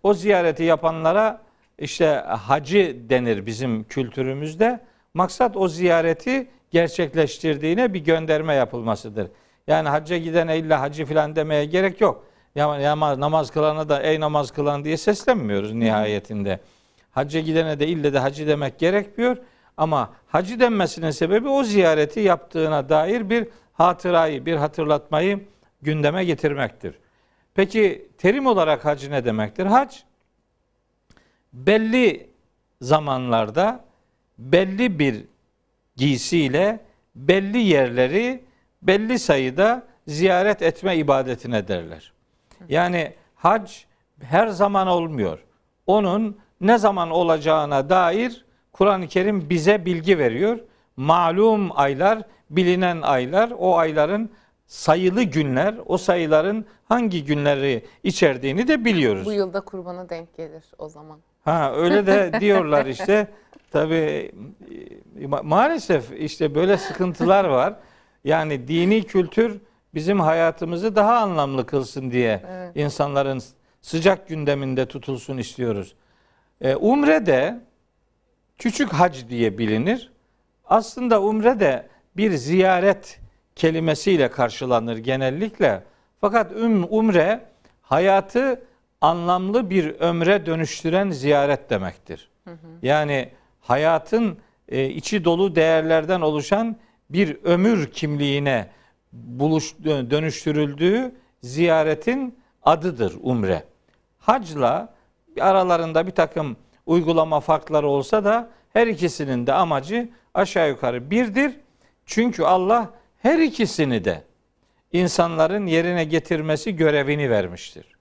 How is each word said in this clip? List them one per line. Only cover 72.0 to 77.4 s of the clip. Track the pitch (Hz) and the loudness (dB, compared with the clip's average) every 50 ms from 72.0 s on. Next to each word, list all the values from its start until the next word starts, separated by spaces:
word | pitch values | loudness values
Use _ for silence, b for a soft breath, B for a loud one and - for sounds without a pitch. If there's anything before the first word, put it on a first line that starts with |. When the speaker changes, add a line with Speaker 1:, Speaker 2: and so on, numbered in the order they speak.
| 131 127 | -8 -4
Speaker 1:
diye | 120 123 120 113 107 98 - 180 | 0 0 2 2 0 -2 -4 -12
Speaker 2:
Evet. | 185 185 185 175 170 | -14 -14 -14 -12 -6
Speaker 1:
insanların | 151 147 147 - - 147 143 139 139 139 135 135 127 123 - _ _ _ _ _ _ | -6 -6 -4 -2 -4 -4 -2 0 -2 -2 -2 -4 -6 -8 -12 _ _ _ _ _ _
sıcak | _ - - 165 160 190 190 185 190 - | _ -8 -6 -2 0 0 -2 -2 -4 -12
gündeminde | 165 156 147 143 143 139 139 135 131 127 131 | -10 -6 -4 -2 -2 -2 -4 -6 -4 -4 -4
tutulsun | 123 - 143 - - 135 123 - - 135 131 | -6 -8 -14 -10 -10 -10 -10 -10 -12 -10 -10
istiyoruz. | 117 - - - 123 117 110 101 92 90 _ _ _ _ _ _ _ _ _ _ _ _ _ _ | -10 -10 -8 -8 -6 -4 -4 -6 -8 -12 _ _ _ _ _ _ _ _ _ _ _ _ _ _
E, | - 131 135 | -4 -2 -2
umre | - - 208 254 294 285 294 311 311 220 | 0 2 2 2 2 4 4 2 2 2
de | 175 143 127 | 2 2 2